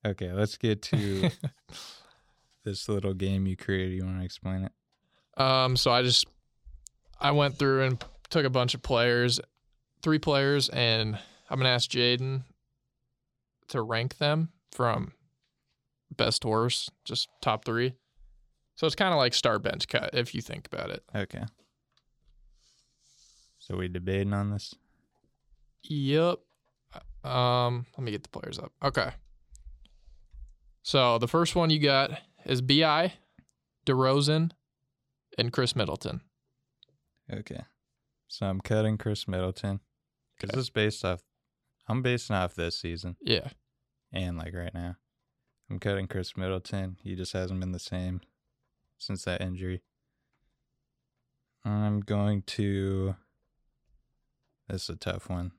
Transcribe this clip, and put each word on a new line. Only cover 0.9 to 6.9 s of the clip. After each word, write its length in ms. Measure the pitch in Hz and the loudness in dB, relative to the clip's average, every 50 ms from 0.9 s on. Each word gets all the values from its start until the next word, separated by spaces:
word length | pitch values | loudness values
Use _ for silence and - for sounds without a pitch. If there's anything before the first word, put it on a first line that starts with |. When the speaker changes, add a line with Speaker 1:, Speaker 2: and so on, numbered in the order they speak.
| - - - 202 - 190 185 165 - - - 135 _ _ _ - - - - - - | 0 0 2 0 0 2 2 0 0 -2 -8 -8 _ _ _ -20 -18 -16 -16 -18 -18
Speaker 2:
<laughs> 640 | - - _ _ _ _ _ _ _ _ _ _ _ _ | -20 -20 _ _ _ _ _ _ _ _ _ _ _ _
Speaker 1:
this 260 | 107 98 - - - | -8 -8 -6 -4 -2
little 240 | 104 101 98 98 95 | -2 0 0 -2 -2
game 320 | 92 98 95 98 95 95 | 0 0 0 2 2 2
you 100 | 95 92 | 0 -2
created. 380 | - - - 98 92 92 92 92 | -4 -2 -2 0 0 0 -2 -4
You 100 | 92 92 | -4 -4
wanna 180 | 92 92 92 92 | -4 -4 -4 -6
explain 400 | 90 - - - 95 95 95 95 | -8 -10 -8 -8 -6 -4 -4 -4
it? 80 | - _ _ _ _ _ _ _ _ _ _ _ _ _ - | -6 _ _ _ _ _ _ _ _ _ _ _ _ _ 0
Speaker 2:
Um, 360 | 135 131 131 131 131 127 127 | 2 4 4 4 4 4 4
so 140 | 123 - 131 | 4 4 6
I 100 | 120 123 | 6 6
just, 240 | 123 123 123 - - - _ _ _ _ _ _ _ - - - - - | 6 6 4 4 2 0 _ _ _ _ _ _ _ -20 -20 -20 -20 -20